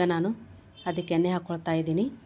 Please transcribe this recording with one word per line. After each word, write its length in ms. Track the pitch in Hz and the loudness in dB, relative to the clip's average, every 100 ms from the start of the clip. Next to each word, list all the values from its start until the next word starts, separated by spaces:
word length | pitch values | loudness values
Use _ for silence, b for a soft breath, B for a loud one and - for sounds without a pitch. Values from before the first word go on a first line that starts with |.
| 175 | 2
ನಾನು 240 | 170 190 233 - - - - 175 | 2 0 -2 -8 -20 -20 -10 -6
ಅದಕ್ಕೆ 280 | 170 175 | -4 0
ಎಣ್ಣೆ 160 | 165 180 | 2 2
ಹಾಕ್ಕೊಳ್ತಾ 420 | 180 175 170 165 | 0 -2 -6 0
ಇದ್ದೀನಿ. 400 | 165 160 160 262 - | 0 2 0 0 -4